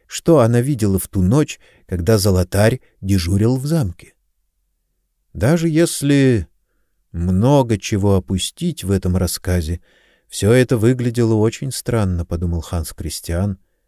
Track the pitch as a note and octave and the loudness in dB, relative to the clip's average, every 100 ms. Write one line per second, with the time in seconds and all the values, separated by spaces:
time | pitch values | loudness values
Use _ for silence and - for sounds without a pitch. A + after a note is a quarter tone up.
0 | _ - - D#3 A2+ A#2+ C3 C3 G#2 F#2+ | _ -4 2 4 4 2 0 0 0 0
1 | - G2 F2+ C#3 D3+ - _ _ _ F2+ | -2 0 2 2 0 -6 _ _ _ -4
2 | F2 A2 G2+ F#2 F2+ F#2+ G#2+ B2+ _ _ | 0 2 2 2 0 2 2 0 _ _
3 | G2 G2 E2+ G2 A2 C3 C#3+ E3 G#2 - | 0 0 2 2 2 0 -2 -2 -2 -8
4 | - _ _ _ _ _ _ _ _ _ | -20 _ _ _ _ _ _ _ _ _
5 | _ _ _ - G#2+ E3+ E3 D#3 E3 - | _ _ _ -2 0 2 0 0 0 0
6 | C#3+ C#3+ C3+ A2+ D#2 _ _ _ _ _ | 0 4 4 2 -4 _ _ _ _ _
7 | _ E2+ F2 F#2 A#2+ C#3+ A#2+ G#2 - G#2 | _ -6 0 2 4 2 2 -2 -2 -2
8 | G2+ F#2+ - F#2+ - - E3+ D3+ F#2 G2 | 2 0 0 -4 -6 -6 -6 -6 -4 -2
9 | F2+ F#2 F#2 - - F2+ D#2 E2+ - _ | 0 -2 -2 -4 -4 -2 -2 -8 -12 _
10 | _ _ _ - G2 B2+ B2 A#2+ A2+ B2+ | _ _ _ -2 2 2 2 2 2 0
11 | A#2+ A#2 A2+ A2 A2 - C#3 - - A#2 | -2 0 0 2 0 -2 -8 -8 -4 -2
12 | G2 F2 E2+ E2+ F2 E2+ - F2 D2+ - | -2 -2 -4 -6 -4 -4 -4 -6 -8 -10
13 | D#2 - - E2+ G2+ F#2+ _ _ | -12 -10 -6 -4 -4 -6 _ _